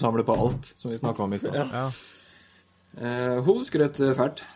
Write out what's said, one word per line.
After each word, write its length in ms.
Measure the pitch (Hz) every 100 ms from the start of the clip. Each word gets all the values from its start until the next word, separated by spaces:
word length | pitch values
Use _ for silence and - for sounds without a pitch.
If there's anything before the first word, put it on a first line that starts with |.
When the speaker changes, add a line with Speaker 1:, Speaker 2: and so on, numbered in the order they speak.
| 117
Speaker 1:
samler 120 | 113
på 120 | 113 113
alt, 360 | 120 135 - -
som 140 | 120
vi 80 | 117
snakket 220 | 117 -
om 140 | 98
i 40 | 101
stad. 160 | -
Speaker 2:
Ja. 120 | 143 135
Speaker 3:
Ja. 200 | 120 131 123 - - - - - _ _ _ _ -
Speaker 1:
Eh, 400 | 120 123 127 123
hun 200 | 147 233
skrøt, 360 | - 151 147 143
eh, 140 | 135 131
fælt, 260 | 139 - -